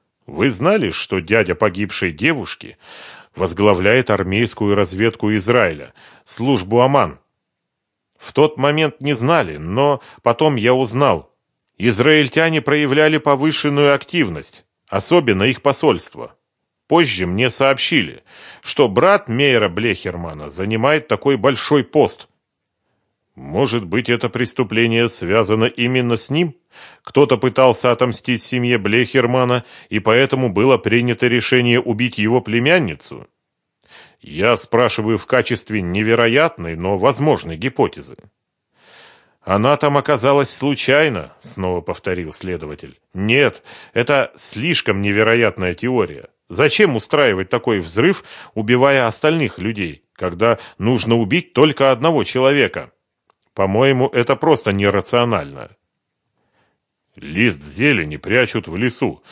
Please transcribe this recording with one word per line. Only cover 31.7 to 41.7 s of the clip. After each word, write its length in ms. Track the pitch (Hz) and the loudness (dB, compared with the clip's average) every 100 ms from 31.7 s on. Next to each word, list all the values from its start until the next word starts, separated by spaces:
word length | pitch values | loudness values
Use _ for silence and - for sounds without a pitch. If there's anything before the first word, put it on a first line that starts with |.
| 120 | 0
убить 360 | 120 107 123 113 | 0 -2 -2 -2
его 220 | 107 123 | 0 0
племянницу? 880 | 107 117 131 180 113 73 - 60 - _ _ _ _ _ _ - - _ | 0 -2 2 2 0 -8 -12 -14 -20 _ _ _ _ _ _ -20 -20 _
Я 340 | - 76 107 113 | -14 -2 0 0
спрашиваю 640 | - 117 120 - 107 107 | 0 2 2 0 -2 -2
в 100 | - | 0
качестве 540 | 127 110 120 - 107 | 0 0 -4 -4 -6
невероятной, 920 | 87 95 110 117 117 127 160 - 82 80 | -4 -2 0 2 2 2 0 -2 -10 -6
но 220 | 90 98 | -4 0
возможной 600 | 117 135 151 107 82 80 | 0 2 0 0 -2 -8
гипотезы. 580 | 123 - 110 - - - - _ _ _ _ _ _ - - _ _ _ | -6 -2 -4 -4 -20 -20 -20 _ _ _ _ _ _ -20 -20 _ _ _
«Она 360 | - 98 123 147 | -2 0 2 2
там 180 | 147 143 | 2 0
оказалась 520 | 143 135 127 143 135 | 0 0 2 2 0
случайно», 840 | - 139 139 - 143 156 101 67 - | -2 -4 -2 2 2 2 -2 -10 -16
снова 420 | - - 92 | -14 -8 -4